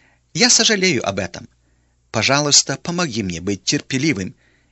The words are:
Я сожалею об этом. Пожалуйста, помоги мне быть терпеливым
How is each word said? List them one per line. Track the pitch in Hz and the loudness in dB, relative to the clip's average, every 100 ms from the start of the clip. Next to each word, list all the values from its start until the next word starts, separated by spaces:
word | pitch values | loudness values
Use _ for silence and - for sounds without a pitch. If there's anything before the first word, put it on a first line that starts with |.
| _ _ _ | _ _ _
Я | 160 240 | 0 2
сожалею | 240 220 208 185 123 - | 4 2 2 2 0 0
об | 98 | -4
этом. | 92 - - _ _ _ _ _ _ | -6 -8 -18 _ _ _ _ _ _
Пожалуйста, | 117 104 139 147 135 - 135 | -2 2 2 4 2 2 -2
помоги | - 170 170 107 | -4 -4 -2 -2
мне | 95 82 | -4 -4
быть | 92 98 | -4 -4
терпеливым | - 147 - 131 156 98 92 - _ _ _ | -2 -4 -2 -2 0 0 -4 -10 _ _ _